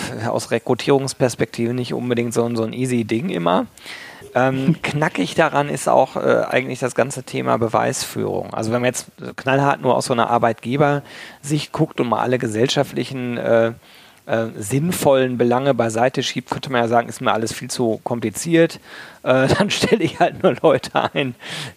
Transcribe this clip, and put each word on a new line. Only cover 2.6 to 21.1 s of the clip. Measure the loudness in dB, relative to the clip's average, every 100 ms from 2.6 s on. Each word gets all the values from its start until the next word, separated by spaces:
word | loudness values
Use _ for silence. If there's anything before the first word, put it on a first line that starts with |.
ein | -4
easy | -2 -2 0
Ding | 0 -2 -2
immer. | -2 2 0 -2 -10 -18 -16 -18 -20 -4 0
Ähm, | 2 2 0 0
<laughs> |
knackig | 0 0 0 -2 -2 2
daran | 2 2 -2
ist | -2 2
auch, | 4 4 0
äh, | 2 2 2
eigentlich | -2 -2 -4
das | -4 0
ganze | -2 -4
Thema | -8 -4 0 0
Beweisführung. | 2 0 0 -2 -6 -4 -4 -4 -6
Also | -6 -2
wenn | 0
man | 0
jetzt | -2 -8 -14 -16 -6
knallhart | 0 2 2 2
nur | 2 2
aus | 2
so |
einer | 0 2
Arbeitgebersicht | 2 2 0 -2 2 2 0 -4 -16 -18 -12 -4 -4 -2
guckt | -2 -2 0
und | 0
mal | 0
alle | 0 0
gesellschaftlichen, | 0 0 2 2 0 -2 -6 -6 -6 -4
äh, | 2 4 4 -2 -16 -20 -20 -16 -4
äh, | -2 -2 -6
sinnvollen | -2 0 0 2 4 4 4 2
Belange | 2 2 2
beiseite | 2 0 2 2 2
schiebt, | -4 -4 -6
könnte | -6 -2
man | 0
ja | 2
sagen, | 2 0
ist | -2
mir | 0
alles | 0 -2
viel | -6 -6
zu | -2 0 0 -4
kompliziert. | -4 -4 -4 2 4 4 0 -18 -18 -18 -6
Äh, | 0 2 4
<laughs> | 2
dann | 0
stelle | 0 0 2
ich | 0 0
halt | 0 2
nur | 0 4
Leute | 4 4 0 -2 -2